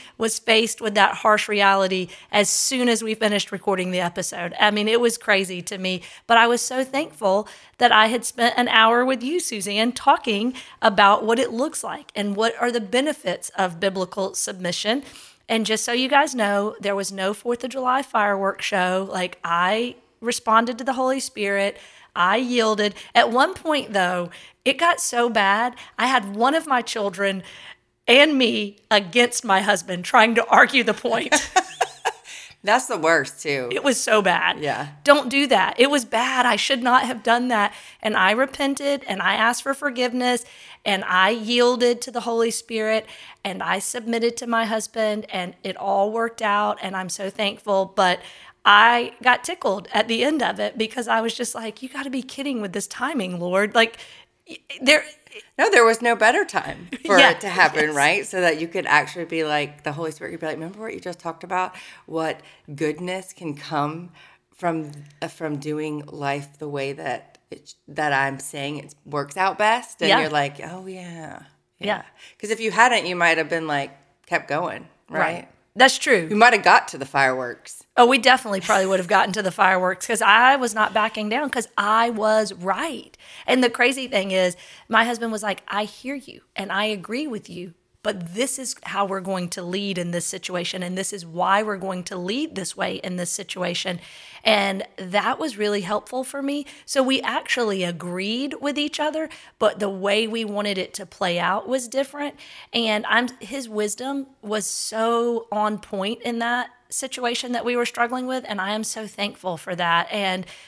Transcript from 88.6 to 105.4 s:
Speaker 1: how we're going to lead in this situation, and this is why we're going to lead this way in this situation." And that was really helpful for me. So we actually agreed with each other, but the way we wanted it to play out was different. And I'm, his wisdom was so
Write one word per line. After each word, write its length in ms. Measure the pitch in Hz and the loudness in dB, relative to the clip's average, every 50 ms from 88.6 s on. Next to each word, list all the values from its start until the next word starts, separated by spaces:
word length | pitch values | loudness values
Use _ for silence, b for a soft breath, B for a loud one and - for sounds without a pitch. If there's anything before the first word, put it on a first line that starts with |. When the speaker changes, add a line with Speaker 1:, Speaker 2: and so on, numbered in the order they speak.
| 262 - - - - | -8 -10 -10 -10 -12
Speaker 1:
how 200 | - - 196 202 | -8 -4 -4 -2
we're 140 | 190 196 196 | -2 -2 -6
going 300 | 180 190 190 185 180 170 | -4 -4 -4 -4 -4 -6
to 120 | - - 175 | -8 -8 -8
lead 340 | 175 180 202 202 202 190 | -6 -4 -4 -4 -4 -4
in 140 | 180 175 175 | -4 -4 -4
this 140 | 175 175 170 | -4 -4 -4
situation, 560 | - - 185 - - 180 180 175 175 - 190 180 | -6 -8 -8 -10 -6 -6 -6 -6 -6 -6 -6 -6
and 140 | 175 185 | -6 -6
this 140 | 185 190 190 | -6 -6 -6
is 140 | 208 196 170 | -8 -10 -12
why 360 | 165 160 175 180 185 196 208 220 | -10 -6 -4 0 2 2 2 0
we're 140 | 214 208 | -2 -4
going 260 | 190 190 190 185 180 175 | -6 -6 -6 -6 -8 -8
to 100 | - - | -10 -10
lead 380 | 180 180 185 220 269 311 - - | -8 -6 -4 -4 -4 -4 -6 -6
this 200 | 196 180 - - | -8 -8 -8 -6
way 180 | 190 190 185 185 | -6 -6 -6 -6
in 200 | - - 185 180 | -6 -8 -8 -6
this 140 | 180 175 175 | -6 -6 -6
situation." 680 | - - 190 - - 185 180 175 175 - - 190 180 170 B B B B B B B B B | -6 -8 -10 -10 -8 -6 -4 -4 -4 -4 -6 -6 -6 -8 B B B B B B B B B
And 420 | 220 214 208 196 196 190 196 208 - _ | 2 2 4 2 0 -2 -4 -8 -10 _
that 420 | - 190 180 180 208 202 220 262 - | -14 -12 -2 -2 0 0 0 -2 -2
was 180 | 320 302 220 | -4 -6 -4
really 240 | 202 214 208 208 208 | -2 -2 -2 -2 -2
helpful 420 | 190 175 214 208 - - - 254 262 | -2 -4 -4 -6 -6 -6 -8 -8 -8
for 180 | 254 - 277 | -6 -8 -6
me. 240 | 277 277 285 294 277 B B B B | -4 -4 -4 -6 -8 B B B B
So 160 | - - 277 262 | -4 0 0 2
we 160 | 254 269 262 - | 2 2 0 0
actually 600 | - 233 311 - - - 254 240 214 196 190 180 | -2 -4 -4 -4 -2 -2 -2 0 0 0 -2 -2
agreed 720 | 175 175 160 175 180 175 180 190 208 220 247 277 285 294 - | -4 -4 -6 -8 -8 -6 -4 -4 -4 -4 -4 -4 -6 -8 -6
with 160 | 254 285 277 | -4 -4 -2
each 200 | 294 294 294 294 - | -2 -4 -4 -4 -4
other, 280 | 294 302 294 311 320 302 B B B B B _ | -4 -2 -2 -4 -6 -6 B B B B B _
but 200 | - 214 - 190 | 0 0 0 0
the 100 | 208 196 | -4 -4
way 360 | 196 185 185 202 202 214 226 | -4 -4 -2 0 2 2 0
we 180 | 220 220 226 226 | -2 -4 -6 -6
wanted 320 | 208 202 208 208 208 196 | -4 -4 -4 -4 -4 -4
it 160 | 185 180 - - | -4 -6 -6 -8
to 120 | - 190 | -14 -14
play 320 | - - - 196 180 175 175 | -14 -8 -4 -4 -2 -2 0
out 280 | 170 180 190 220 - | 0 0 -2 -2 -2
was 200 | - 254 269 240 233 | -4 -4 -4 -4 -4
different. 460 | 262 262 277 277 - 294 294 285 285 B B B B B B B | -4 -4 -4 -4 -6 -8 -8 -8 -8 B B B B B B B
And 340 | - 233 233 220 214 208 - - | -2 -2 0 0 0 -2 0 2
I'm, 180 | 208 226 254 240 247 - | 2 2 2 0 -6 -12
his 260 | - 196 240 277 254 | -14 -10 -10 -10 -10
wisdom 600 | 226 214 214 214 214 - - 247 269 277 277 269 269 _ _ | -8 -4 -4 -4 -4 -4 -6 -8 -6 -6 -6 -8 -10 _ _
was 240 | - 208 214 214 202 | -8 -6 -4 -4 -4
so 800 | - - - - - 214 220 226 226 233 233 233 240 233 226 | -4 -6 -6 -8 -6 -2 -2 0 2 2 2 2 0 -2 -2